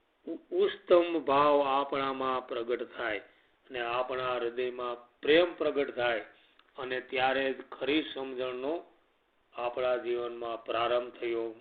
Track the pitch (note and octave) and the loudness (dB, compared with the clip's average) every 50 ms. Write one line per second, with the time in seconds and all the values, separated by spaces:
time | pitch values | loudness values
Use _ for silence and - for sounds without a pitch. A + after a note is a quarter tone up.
0 | _ _ _ _ - - - - - - F3 F3+ G3+ F#3+ - - - - F3+ F3 | _ _ _ _ -12 -10 -10 -10 -10 -4 0 2 2 2 0 -2 4 6 8 8
1 | E3+ F3 E3+ D#3+ C3+ C#3 C3+ C#3 D3 D3 D3 C#3+ C#3+ C3+ C3+ C#3 C#3+ C#3 D3+ C#3 | 6 6 0 -2 2 4 4 6 6 6 6 6 4 4 2 2 0 0 -2 -2
2 | C3+ C3+ C3+ C3 C3 C3 B2+ B2+ B2+ - C3+ A#2 A#2 A#2+ B2 A#2+ A#2+ - - - | -2 -2 -2 -2 -2 -2 -2 -2 -4 -6 -6 -6 -2 -2 -2 -2 -4 -6 -8 -6
3 | A#2+ A2+ G#2 G2 - - _ _ _ _ _ _ _ - C3+ B2 A#2+ A#2 A#2 B2+ | -4 -4 -4 -4 -8 -12 _ _ _ _ _ _ _ -12 -8 -6 -4 -2 -2 -2
4 | B2+ B2+ C3 B2+ B2+ B2+ B2 A#2+ A#2+ A#2 A#2 B2 B2+ B2 B2 B2 B2 B2 A#2+ - | -2 -2 -2 -2 -2 -2 -2 0 -2 -2 -2 -2 -4 -4 -4 -4 -6 -6 -6 -8
5 | - _ _ - - C#3+ D3+ E3 F3+ F3 E3 - D#3+ D3+ C#3 C#3+ C#3 B2 A#2+ B2 | -12 _ _ -4 4 6 8 8 6 4 2 -2 -2 -2 0 0 -2 -2 -2 0
6 | A#2+ A#2+ A#2 G#2+ - - - _ _ _ _ _ - _ - - C3 B2+ B2+ B2+ | 0 0 0 0 -4 -10 -18 _ _ _ _ _ -20 _ -14 -12 -8 -6 -6 -6
7 | B2+ - C3 C3 B2+ C3 C3 C3+ C3+ C3+ C3 B2 - - - - C3+ C3 D3 D#3 | -6 -4 -2 0 2 2 2 2 0 -2 -2 -4 -10 -14 -10 -6 -2 0 0 0
8 | C#3+ - - C3+ C3+ C3+ C3 B2 B2+ B2+ B2+ B2 C3 C#3+ D#3+ F3 - - _ _ | 0 -2 -8 -10 -8 -8 -6 -6 -6 -6 -6 -6 -4 -4 -4 -6 -8 -12 _ _
9 | _ _ _ _ _ _ _ _ _ _ - - A#2+ B2 B2 B2+ B2+ B2+ B2+ A#2+ | _ _ _ _ _ _ _ _ _ _ -10 -6 -6 -4 -4 -2 0 0 0 0
10 | A2+ A#2+ A#2+ A#2+ A#2+ A#2+ A#2+ A#2+ A#2 A#2 A#2 A2+ - - A2+ A2+ A#2 A#2 A#2+ B2 | -2 -4 -4 -4 -4 -6 -8 -8 -8 -8 -8 -8 -6 -4 -2 0 2 2 2 0
11 | B2 A#2+ A#2 - A#2+ A#2 A#2 A2+ A2+ A2+ A2 A2+ | 0 -4 -10 -8 -4 -4 -2 -2 -4 -4 -8 -12